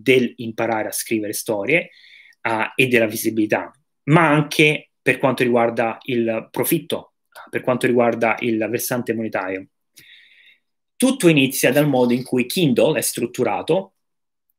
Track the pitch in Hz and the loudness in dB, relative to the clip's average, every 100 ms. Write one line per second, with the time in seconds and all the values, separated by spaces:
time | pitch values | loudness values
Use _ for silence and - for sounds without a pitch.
0 | 113 131 117 - 113 110 113 110 104 - | 2 4 2 -4 -10 -4 -4 -2 -4 -8
1 | - 113 104 104 - 104 104 165 175 _ | -4 -4 -4 -6 -4 -4 0 -2 -2 _
2 | - - - _ 117 110 107 - 131 120 | -20 -20 -20 _ -4 -2 -2 -2 2 2
3 | 110 110 110 110 107 104 87 - _ _ | 2 -2 -4 -2 0 -2 -4 -14 _ _
4 | - 170 160 151 156 - 151 147 - _ | 2 4 6 2 2 2 2 2 -6 _
5 | 139 127 135 123 123 120 117 117 113 110 | -2 0 0 0 2 2 2 0 -4 -6
6 | - 120 113 113 - - 123 170 160 107 | -4 -2 -2 -4 -6 -4 -2 -2 -2 -8
7 | - _ _ - - 117 - 123 123 123 | -10 _ _ -20 -12 -6 -2 0 2 2
8 | 117 113 113 107 120 110 107 117 - 123 | 2 2 0 0 -2 -2 -2 -4 -4 -4
9 | 117 113 110 107 95 95 95 _ _ - | -4 -4 -6 -6 -6 -8 -12 _ _ -20
10 | - - _ _ _ _ _ _ _ - | -20 -20 _ _ _ _ _ _ _ -2
11 | 262 269 175 151 131 - 139 139 147 127 | 0 4 4 4 2 2 2 4 2 2
12 | 123 123 127 127 120 185 156 110 127 139 | 2 0 0 -2 -2 0 2 4 2 2
13 | - - 120 - 110 95 - 117 - _ | -4 -4 -6 -2 -4 -2 -2 -2 -4 _
14 | _ _ _ _ _ | _ _ _ _ _